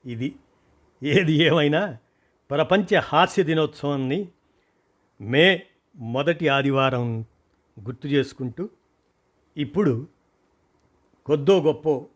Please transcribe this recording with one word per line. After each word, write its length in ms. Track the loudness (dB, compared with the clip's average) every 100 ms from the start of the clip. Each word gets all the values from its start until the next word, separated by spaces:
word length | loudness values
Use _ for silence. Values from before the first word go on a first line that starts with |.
| -12
ఇది 300 | -8 -8 -8 _ _ _ _ _ _
ఏది 300 | 0 2 2
ఏమైనా 640 | 2 4 4 2 0 -4 -8 _ _ _ _ _
ప్రపంచ 460 | -4 0 0 2 0
హాస్య 480 | 2 2 2 0
దినోత్సవాన్ని 840 | 0 0 -2 -4 -4 -4 -2 -4 -6 _ _ _ _ _ _ _ _ _
మే 420 | -2 4 4 2 -6 _ _ -16
మొదటి 520 | -6 -2 -2 0 0
ఆదివారం 800 | 2 2 2 0 0 -4 -6 -10 _ _ _ _ -16
గుర్తు 240 | -14 -12 -2
చేసుకుంటూ, 640 | -2 -2 -6 -10 -8 -12 _ _ _ _ _ _ _ _ -10
ఇప్పుడు 500 | -6 0 0 0 -6 _ _ _ _ _ _ _ _ _ _ _ -2
కొద్దో 360 | 0 4 4
గొప్పో 460 | 2 0 -2 -2 -6